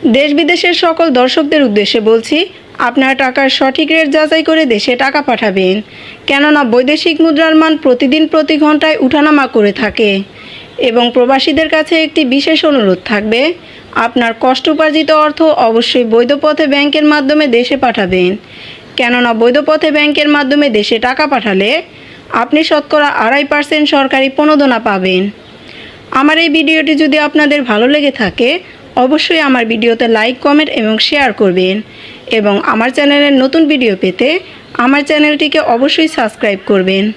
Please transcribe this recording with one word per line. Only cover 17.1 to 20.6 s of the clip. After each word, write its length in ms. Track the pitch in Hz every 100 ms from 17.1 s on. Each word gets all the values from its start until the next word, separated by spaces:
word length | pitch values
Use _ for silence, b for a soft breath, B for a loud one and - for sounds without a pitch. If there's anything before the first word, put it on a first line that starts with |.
মাধ্যমে 320 | 302 269 302 294 233
দেশে 180 | 247 277
পাঠাবেন, 540 | 262 226 190 185 180 202 B B B B B -
কেননা 360 | 247 247 240 226
বৈধ 160 | 233 254 294
পথে 200 | 311 311
ব্যাংকের 380 | 302 294 302 294 294
মাধ্যমে 320 | 277 294